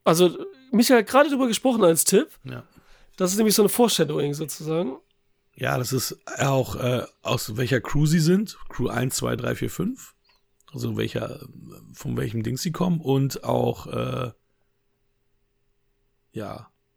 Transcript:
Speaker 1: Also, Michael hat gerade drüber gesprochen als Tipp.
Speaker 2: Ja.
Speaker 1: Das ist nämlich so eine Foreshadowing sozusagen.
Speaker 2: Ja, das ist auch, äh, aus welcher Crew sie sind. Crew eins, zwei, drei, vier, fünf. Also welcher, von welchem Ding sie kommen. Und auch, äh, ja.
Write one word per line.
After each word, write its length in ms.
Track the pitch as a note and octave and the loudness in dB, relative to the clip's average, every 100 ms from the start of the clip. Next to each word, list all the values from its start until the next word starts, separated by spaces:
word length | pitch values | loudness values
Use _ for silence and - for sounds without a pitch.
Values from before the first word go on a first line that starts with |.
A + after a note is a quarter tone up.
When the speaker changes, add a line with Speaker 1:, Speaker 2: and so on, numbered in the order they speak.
Speaker 1:
Also, 340 | - E3 F3+ F3 D4 - - | 2 4 4 2 -12 -14 -2
Michael 300 | G3+ A#3 B3 | 2 6 6
hat 60 | G#3+ | 6
gerade 220 | C4 D4 | 4 4
drüber 180 | C4+ B3+ | 4 0
gesprochen 360 | G#3+ C4 A#3 | 2 0 4
als 200 | F#3 E3 - | 4 4 4
Tipp. 240 | F#3+ D#4 - | 2 2 -8
Speaker 2:
Ja. 200 | C3 B2 - - _ - _ - | -14 -14 -16 -20 _ -20 _ -4
Speaker 1:
Das 160 | F#3 | -2
ist 60 | G3 | 2
nämlich 180 | A3 G3+ | 2 4
so 60 | |
eine 80 | G3+ | 2
Foreshadowing 640 | - A#3+ - D3+ D3+ C#3+ | 4 2 2 0 0 -4
sozusagen. 640 | C#3+ D#3 - D#3 D#3+ G3+ C4+ _ _ _ _ _ - | -4 -8 -8 -4 -4 -4 -8 _ _ _ _ _ -6
Speaker 2:
Ja, 220 | - C2+ | -2 -2
das 140 | B2 | -2
ist 240 | C3 - - - - | -4 -4 -10 -14 -4
auch, 360 | C#3 C3+ A#2+ - | 0 0 0 -2
äh, 280 | B2 B2 - _ | -2 -2 -4 _
aus 340 | - A#2 - A2 | -4 -4 -4 -4
welcher 240 | B2+ C3 | 0 0
Crew 240 | - D3 D3+ | 0 2 4
sie 140 | E3+ | 4
sind. 380 | D#3 F#3 G#3+ - - | 4 2 0 -8 -14
Crew 180 | - A#2+ | -4 -4
eins, 260 | A#2 B2+ - | -2 -2 -2
zwei, 200 | B2 A#2 | -4 -4
drei, 200 | A#2+ A#2+ | -4 -4
vier, 140 | B2 | -6
fünf. 420 | - F#3 C4 - _ _ _ _ _ _ | -4 -4 -4 -14 _ _ _ _ _ _
Also 260 | C3 A#2+ G#2+ | -8 -6 -4
welcher, 420 | A2 A#2+ A2 B2 - - - - - | -4 -6 -8 -12 -16 -20 -20 -20 -20
von 220 | - - A#2+ | -14 -8 -4
welchem 260 | C3 A2+ | -4 -4
Ding 140 | A2+ C3 | -4 -4
sie 140 | F3+ | -6
kommen. 300 | D#3+ F3+ E3 | -4 -2 -2
Und 420 | C3+ C3+ C3+ - | 0 0 0 -4
auch, 440 | A#2+ B2 A#2+ A#2 - | -4 -2 0 -4 -8
äh, 440 | A#2+ B2 B2+ B2 - _ _ _ _ _ _ _ _ _ _ _ _ _ _ _ _ _ _ _ | -6 -6 -6 -8 -12 _ _ _ _ _ _ _ _ _ _ _ _ _ _ _ _ _ _ _
ja. 380 | A2 G2+ G#2 A2+ _ _ | -12 -10 -12 -16 _ _